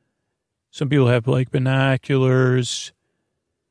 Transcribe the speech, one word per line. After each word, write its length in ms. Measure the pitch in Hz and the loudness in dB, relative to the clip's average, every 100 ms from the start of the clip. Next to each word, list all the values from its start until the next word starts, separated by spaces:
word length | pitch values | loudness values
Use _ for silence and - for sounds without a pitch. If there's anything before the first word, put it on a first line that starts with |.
| _ _ _ _ _ _ _ | _ _ _ _ _ _ _
Some 160 | - 139 | -8 -2
people 200 | 143 123 | 2 2
have, 200 | 123 127 | 2 0
like, 240 | 135 127 | -2 -2
binoculars. 1400 | 139 127 135 135 131 - 139 131 127 127 127 123 - - _ _ _ _ _ _ _ _ | -2 -2 0 0 -2 -2 0 2 2 2 0 -2 -8 -12 _ _ _ _ _ _ _ _